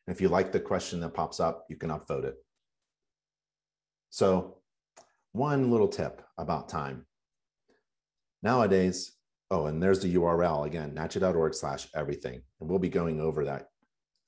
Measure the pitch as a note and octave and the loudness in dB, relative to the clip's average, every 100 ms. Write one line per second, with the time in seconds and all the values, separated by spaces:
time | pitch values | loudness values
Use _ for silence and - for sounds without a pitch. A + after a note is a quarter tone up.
0 | - F#2 F#2 F2+ F#2 F#2 - F#2 - F2 | -10 0 2 4 2 0 -2 -4 -4 -6
1 | E2 - D#2 - E2+ E2 - E2 E2 D#2 | -6 -4 -4 0 -2 -2 -10 -8 -6 -6
2 | - C#2+ C2 C2 _ _ _ _ _ _ | -6 -4 -4 -8 _ _ _ _ _ _
3 | _ _ _ _ _ _ _ _ _ _ | _ _ _ _ _ _ _ _ _ _
4 | _ - G2 F#2 F#2 - _ _ _ - | _ 2 4 4 0 -12 _ _ _ -20
5 | - _ _ G#2 D3 C#3+ B2+ A#2 G2 - | -20 _ _ -4 0 2 4 4 4 0
6 | D#2 - - - E2 D#2 - E2 C#2 C2 | -6 -8 -16 -8 -4 -4 -4 -6 -6 -10
7 | - _ _ _ _ _ _ _ _ _ | -16 _ _ _ _ _ _ _ _ _
8 | _ _ _ _ G#2 A#2+ G#2+ F#2+ F2+ F2+ | _ _ _ _ 0 4 6 6 4 0
9 | - _ _ _ - F#2 D2+ D#2 F#2 F#2+ | -8 _ _ _ -4 -2 0 0 2 2
10 | F#2+ F2+ E2+ E2 F2 D2+ D2+ E2 D2+ D2+ | 2 2 4 4 2 0 -2 -6 -6 -6
11 | E2 - F#2 E2+ D#2 - D2 C2+ - D#2 | -4 0 2 2 2 0 -6 -6 -8 -6
12 | C#2+ C#2+ B1+ B1+ - - D#2+ F#2 F2+ F#2+ | -4 -6 -8 -12 -16 -12 -4 -2 0 0
13 | E2+ D#2 D#2+ D2+ C#2+ C2+ - _ _ _ | -2 -2 -2 -2 -2 -4 -10 _ _ _
14 | _ _ | _ _